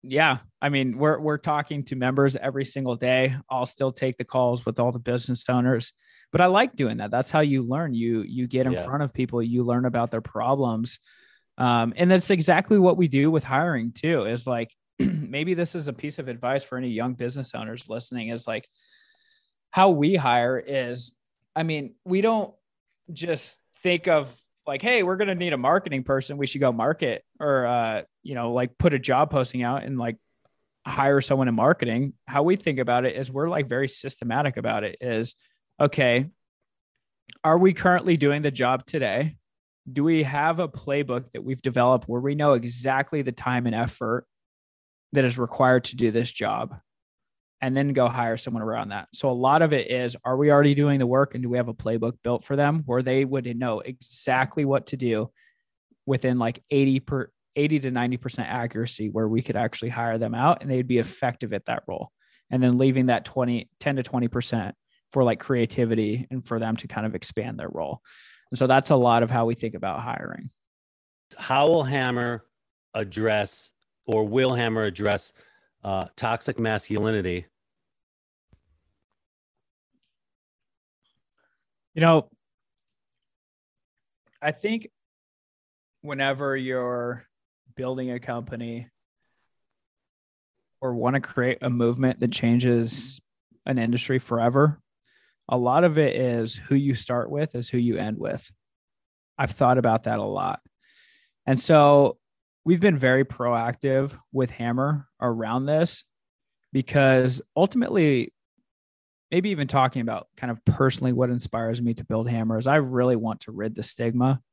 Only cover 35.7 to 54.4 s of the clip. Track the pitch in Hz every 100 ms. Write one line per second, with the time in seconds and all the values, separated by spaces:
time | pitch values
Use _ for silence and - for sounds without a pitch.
35.7 | _ 147 - 127 120 147 _ _ _ _
36.7 | _ _ _ _ _ _ - 160 165 185
37.7 | 180 185 180 - 165 143 143 147 127 123
38.7 | 131 - 160 120 107 156 - _ _ _
39.7 | _ - 131 151 160 143 143 156 165 165
40.7 | - - 143 135 123 127 - 127 131 135
41.7 | 123 123 127 - 120 139 147 147 127 120
42.7 | 123 131 131 139 156 131 120 127 123 120
43.7 | 110 117 - 117 123 - _ _ _ _
44.7 | _ _ _ _ 143 131 120 120 - 131
45.7 | 127 - 117 113 110 123 - 104 107 117
46.7 | - _ _ _ _ _ _ _ _ 131
47.7 | 135 143 135 120 123 117 113 - 117 110
48.7 | 113 104 101 - - 139 123 131 151 165
49.7 | 143 - 123 123 120 127 131 147 143 143
50.7 | 143 143 139 123 131 139 123 123 123 117
51.7 | 110 110 113 117 120 120 123 - 139 143
52.7 | 160 139 123 127 131 135 135 123 117 123
53.7 | 107 - 127 - - - 131